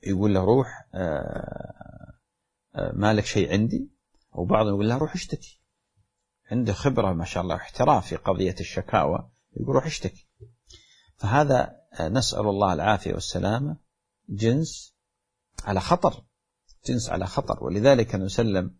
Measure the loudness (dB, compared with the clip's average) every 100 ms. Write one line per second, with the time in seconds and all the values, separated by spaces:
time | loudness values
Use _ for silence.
0 | -2 0 2 4 4 4 2 -6 -12 -6
1 | -4 -2 -4 -8 -10 -10 -14 -16 -20 -18
2 | -20 -20 _ _ _ _ _ -6 -4 0
3 | 2 2 2 0 2 2 2 0 -6 _
4 | _ _ _ -6 0 2 4 2 0 0
5 | -2 -6 -8 -12 -12 -20 _ _ _ _
6 | _ _ _ _ _ -2 -2 0 0 2
7 | 0 0 -4 -4 -4 -6 -6 0 4 4
8 | 2 -4 -2 0 0 -2 -6 -8 0 2
9 | 2 0 -6 _ _ -8 0 0 0 -6
10 | -8 -10 _ _ -20 _ _ -20 _ _
11 | _ _ 0 2 4 2 0 -6 _ -6
12 | -2 0 0 0 0 2 2 2 0 0
13 | -2 -6 -4 -2 -2 -2 -4 -8 _ _
14 | _ _ -12 -2 0 2 -2 -8 -18 _
15 | _ _ _ _ _ -12 -2 -2 2 2
16 | 2 -2 _ _ _ _ _ -12 -4 -4
17 | -2 -4 -2 -4 -2 -4 -2 2 6 6
18 | 4 0 -2 0 2 2 -2 -8